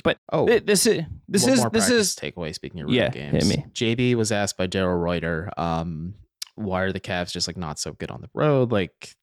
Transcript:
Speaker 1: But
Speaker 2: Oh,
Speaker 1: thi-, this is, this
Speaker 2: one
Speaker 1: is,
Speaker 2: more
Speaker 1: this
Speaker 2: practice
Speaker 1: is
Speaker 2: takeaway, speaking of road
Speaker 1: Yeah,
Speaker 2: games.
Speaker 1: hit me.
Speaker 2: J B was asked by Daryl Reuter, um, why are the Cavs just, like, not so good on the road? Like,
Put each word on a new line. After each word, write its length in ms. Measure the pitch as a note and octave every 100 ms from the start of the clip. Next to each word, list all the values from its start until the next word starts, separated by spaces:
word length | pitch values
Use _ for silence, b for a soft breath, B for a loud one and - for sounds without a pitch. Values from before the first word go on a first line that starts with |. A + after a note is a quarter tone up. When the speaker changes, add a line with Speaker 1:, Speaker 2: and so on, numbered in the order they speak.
Speaker 1:
But 160 | E3 - -
Speaker 2:
Oh, 140 | D#3+ C#3
Speaker 1:
thi-, 100 | A3+
this 280 | - G3+ A3
is, 160 | E3 D#3+ - -
this 160 | G3
Speaker 2:
one 80 | -
Speaker 1:
is, 80 | C4
Speaker 2:
more 100 | A3+
Speaker 1:
this 160 | A3+ A3
Speaker 2:
practice 220 | A#3+ G3+
Speaker 1:
is 60 | -
Speaker 2:
takeaway, 360 | C#2+ - D#2+
speaking 280 | - C#2+ E2+
of 60 | C#2+
road 80 |
Speaker 1:
Yeah, 160 | B2 F#2
Speaker 2:
games. 220 | - C#2+
Speaker 1:
hit 140 | - - -
me. 60 | -
Speaker 2:
J 220 | - A2+
B 200 | A#2+ B2 A#2+
was 160 | A2
asked 240 | G#2 G#2 -
by 100 | F#2
Daryl 340 | F#2+ F#2 F2
Reuter, 520 | E2+ F2 E2 E2 F#2+ -
um, 580 | E2+ E2 E2+ D#2 F2 G2+ - _ - -
why 260 | G2+ F#2
are 100 | F#2+
the 80 | F#2+
Cavs 320 | - F2+ F2+
just, 160 | F2 E2
like, 80 | F2
not 220 | D#2+ D2+
so 140 | -
good 180 | - F2
on 100 | A#1+
the 100 | -
road? 360 | - D3+ C#3 A#2+
Like, 420 | G#2 E2+ _ - _